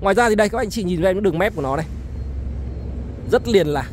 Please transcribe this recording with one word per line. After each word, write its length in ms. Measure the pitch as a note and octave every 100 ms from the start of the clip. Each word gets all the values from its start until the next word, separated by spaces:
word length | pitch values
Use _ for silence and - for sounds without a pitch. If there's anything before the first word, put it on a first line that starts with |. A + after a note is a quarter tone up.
Ngoài 140 | G3
ra 140 | G3 A#3+
thì 60 |
đây, 140 | G#3+ G#3
các 100 | A3+
anh 120 | A3+
chị 140 | G#3+
nhìn 180 | F3+ F3+
vào 100 | F#3
những 100 | F#3
đường 160 | G#3 E3
mép 180 | G3 D3
của 60 |
nó 140 | C3+ C#3+
này, 100 | D#3+ - - - - - - - - - - - - - -
rất 160 | B3 A#3+
liền 180 | G#3 D#3
lạc 240 | D3 B2